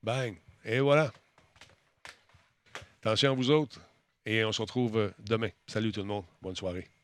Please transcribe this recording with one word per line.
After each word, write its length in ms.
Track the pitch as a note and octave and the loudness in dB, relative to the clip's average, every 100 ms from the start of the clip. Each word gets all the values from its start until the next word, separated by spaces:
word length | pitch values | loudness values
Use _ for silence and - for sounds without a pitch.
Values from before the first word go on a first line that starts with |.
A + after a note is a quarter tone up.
Bang ! 340 | G#2+ B2+ B2 F#2 - - | -2 -2 -2 -6 -16 -18
Et 160 | - A#2 | -2 0
voilà! 320 | C#3 C#3+ D#3 - _ _ _ - - - _ _ - - _ - _ _ _ - - _ | 6 6 4 -4 _ _ _ -20 -20 -20 _ _ -20 -20 _ -20 _ _ _ -18 -18 _
Attention 300 | - A2 C#3 | 0 4 4
à 40 | C3+ | 2
vous 120 | B2+ | 4
autres. 300 | D3+ D3 - - _ _ _ - | 2 2 -8 -20 _ _ _ -2
Et 180 | A2 | 0
on 60 | A2 | 0
se 100 | G#2 | -2
retrouve, 380 | A2 B2+ B2 A2 | -4 -2 0 0
euh, 120 | G#2 - | -2 -4
demain. 300 | G#2 A2+ A2+ - - | -4 -2 -2 -8 -8
Salut 240 | G#2+ A2 | -2 -2
tout 80 | G#2 | -4
le 60 | G2 | -6
monde. 180 | G#2 F#2 _ | -6 -8 _
Bonne 140 | F#2+ F#2 | -12 -8
soirée. 320 | F#2 F2+ F2+ _ | -6 -8 -10 _